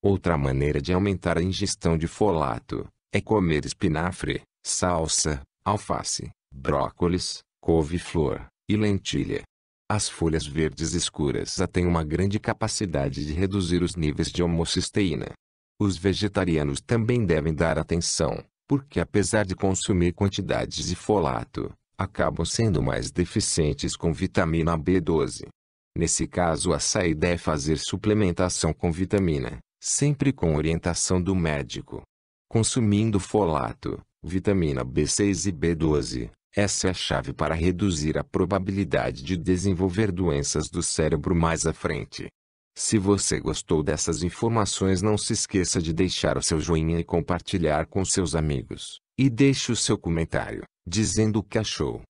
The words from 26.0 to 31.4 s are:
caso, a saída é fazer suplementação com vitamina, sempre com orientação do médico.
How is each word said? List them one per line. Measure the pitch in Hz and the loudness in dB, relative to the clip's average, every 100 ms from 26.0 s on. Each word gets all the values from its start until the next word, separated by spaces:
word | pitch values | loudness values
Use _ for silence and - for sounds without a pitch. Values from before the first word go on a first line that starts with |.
| 82 - 82 | 0 0 -2
caso, | - 87 80 87 | 0 0 2 0
a | 76 | 0
saída | - 110 90 78 87 | 0 0 0 2 0
é | 87 | 0
fazer | - 78 71 76 | -2 -2 0 -2
suplementação | - 95 104 104 101 85 90 - 82 | -2 -4 0 2 2 2 0 0 -2
com | 78 90 | 0 -2
vitamina, | 82 92 104 92 73 60 62 - _ | -2 0 2 2 0 -4 -10 -18 _
sempre | - - 143 147 139 | -4 0 0 2 0
com | 127 85 | 2 0
orientação | 76 76 82 90 82 - 92 | 2 2 0 -2 -2 0 0
do | 90 | 2
médico. | 95 | 0